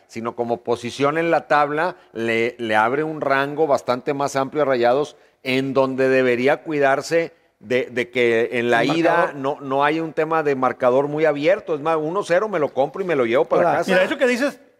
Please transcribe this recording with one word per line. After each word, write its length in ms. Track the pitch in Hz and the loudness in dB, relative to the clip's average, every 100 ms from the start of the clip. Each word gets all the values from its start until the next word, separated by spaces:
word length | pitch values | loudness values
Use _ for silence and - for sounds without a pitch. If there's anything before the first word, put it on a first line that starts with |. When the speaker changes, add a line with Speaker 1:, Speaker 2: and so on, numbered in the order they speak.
| _ | _
Speaker 1:
sino 260 | 113 117 | -10 -8
como 280 | 117 120 117 | -6 -4 -4
posición 520 | - 117 120 120 139 160 | -2 -4 -4 -2 0 0
en 140 | 170 | 0
la 160 | 156 - | 0 2
tabla, 500 | 147 147 151 175 - _ | 0 2 0 -4 -6 _
le, 440 | - 113 113 117 - | -6 -2 0 0 -4
le 160 | 117 | -2
abre 300 | 107 113 139 | 2 2 0
un 160 | 156 156 | -4 -4
rango 460 | 139 135 139 147 156 | -2 0 -2 -2 0
bastante 460 | 127 - 123 151 | 0 0 -4 -2
más 200 | 139 139 | -4 -2
amplio 280 | 135 135 147 | -2 -4 -2
a 40 | 139 | 0
Rayados, 500 | 127 117 135 147 - _ _ | 2 2 2 -2 -8 _ _
en 300 | 131 131 135 | -4 -2 0
donde 340 | 135 131 131 131 | 0 0 2 2
debería 540 | 131 127 120 127 160 | 4 2 2 2 0
cuidarse 680 | 165 151 139 139 135 165 165 _ _ _ | -2 0 2 0 0 -2 -2 _ _ _
de, 240 | 104 123 - | -2 -2 -2
de 200 | 120 120 | -4 -4
que 400 | 127 120 113 120 | 0 2 2 0
en 180 | 123 120 | 0 2
la 120 | 117 | 2
Speaker 2:
El 140 | 123 160 | 2 2
Speaker 1:
ida 200 | 165 170 | 2 2
Speaker 2:
marcador. 180 | 170 139 | 0 -2
Speaker 1:
no, 220 | 135 147 | -6 -6
no 240 | 139 139 | -4 0
hay 160 | 143 160 | 0 0
un 120 | 160 | -4
tema 300 | 151 156 160 | -4 -2 0
de 140 | 147 131 | 0 0
marcador 500 | 127 117 127 131 143 | 0 2 2 2 2
muy 180 | 151 | 0
abierto. 500 | 156 143 151 208 - | 0 2 0 0 -2
Es 60 | 156 | -6
más, 160 | 156 160 | -2 -2
uno 220 | 156 165 | -2 -4
cero 240 | 123 175 220 | 0 0 0
me 100 | 185 | -2
lo 140 | 113 | -2
compro 280 | 123 147 185 | 0 -2 -2
y 20 | 185 | -2
me 80 | |
lo 120 | 147 117 | 0 2
llevo 180 | 127 | 2
para 180 | 165 180 | 2 2
Speaker 2:
Ahora, 160 | 170 151 | 2 0
Speaker 1:
casa. 140 | 175 | 2
Speaker 3:
Mira, 100 | 185 | 2
eso 140 | 196 - | 2 2
que 80 | 254 | 0
dices 320 | 240 277 - _ _ | 2 -2 -4 _ _